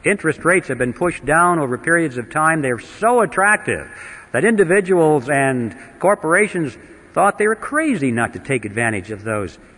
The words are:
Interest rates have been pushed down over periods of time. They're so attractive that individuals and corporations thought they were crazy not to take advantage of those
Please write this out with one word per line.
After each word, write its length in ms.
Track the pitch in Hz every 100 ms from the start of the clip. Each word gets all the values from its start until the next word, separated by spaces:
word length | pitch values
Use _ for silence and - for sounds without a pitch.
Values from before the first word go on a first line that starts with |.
Interest 400 | 160 202 160 143
rates 240 | 160 185 170
have 100 | 123
been 140 | 123
pushed 320 | 117 175 -
down 340 | 131 156 175 170
over 180 | 139 120
periods 400 | 160 170 160 123
of 140 | 113
time. 320 | 156 156 160
They're 160 | 135 117
so 420 | - - 220 247
attractive 680 | 190 - 202 208 - 87 69 - - - -
that 120 | 117
individuals 840 | 196 214 165 196 185 180 156 151 120
and 480 | 139 135 127 113 - - -
corporations 800 | 180 202 156 180 208 180 147 - - - -
thought 260 | - 196 -
they 80 | 208
were 100 | 220
crazy 540 | - 294 320 208 135
not 220 | 117 117
to 60 | 92
take 260 | - 131
advantage 460 | 107 101 117 107 92
of 140 | 104
those 340 | 107 107 92 - -